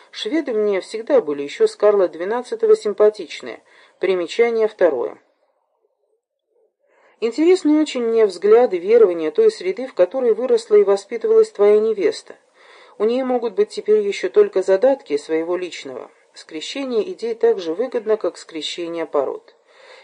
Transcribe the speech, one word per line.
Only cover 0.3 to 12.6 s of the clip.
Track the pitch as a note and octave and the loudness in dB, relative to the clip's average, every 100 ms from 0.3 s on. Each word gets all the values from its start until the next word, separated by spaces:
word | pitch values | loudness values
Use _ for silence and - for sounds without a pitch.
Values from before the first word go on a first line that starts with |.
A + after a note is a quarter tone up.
| D#4 C#4 | -4 -4
мне | G#3+ G#3 G3 | -2 -2 -4
всегда | F3 A3 A3+ F#3+ | -6 -12 0 0
были | C#3+ C#3+ | 0 -6
еще | C#3+ - A3 | -8 -2 -2
с | - | 2
Карла | G#3 G#3 F3 | 2 4 0
двенадцатого | D#3 F#3 A#3 A#3+ A3 G#3+ G#3+ | -2 -6 -6 -6 -4 2 2
симпатичны. | G#3+ G3 G#3 G#3+ E3 - B2 - _ _ _ _ | 2 2 2 2 -10 -14 -16 -16 _ _ _ _
Примечание | F#3 F#3 E3 - A#3 A3+ A3 | -2 -2 -2 0 0 2 -2
второе. | - F3+ C3 A#2 - _ _ _ _ _ _ _ _ _ _ _ _ _ _ _ _ _ _ _ _ | 2 0 2 -6 -8 _ _ _ _ _ _ _ _ _ _ _ _ _ _ _ _ _ _ _ _
Интересны | A3+ A3+ D#4+ F#4 D4 D4+ | -6 0 2 4 4 2
очень | D4+ B3+ | 0 -2
мне | A#3 A3+ G#3+ | 0 2 2
взгляды, | F3+ G3+ A3+ B3 F#3 | 2 4 4 4 0
верования | F3+ A#3 G3+ E3+ D#3 | 2 4 4 2 -4
той | D#3 A3 | 2 2
среды, | - F3+ F#3 C4 | 0 -6 -6 -8
в | |
которой | - F3+ C4+ B3 | -2 -2 0 -2
выросла | G#3 A#3+ A#3 - G#3+ | 0 0 0 4 4
и | |
воспитывалась | G3 G3 - A#3 A3 A3 G#3+ | 4 2 -2 -8 2 2 2
твоя | - G#3 G#3+ | 2 4 4
невеста. | A3 G#3 D#3+ - - - _ _ | 2 0 -2 -2 -12 -20 _ _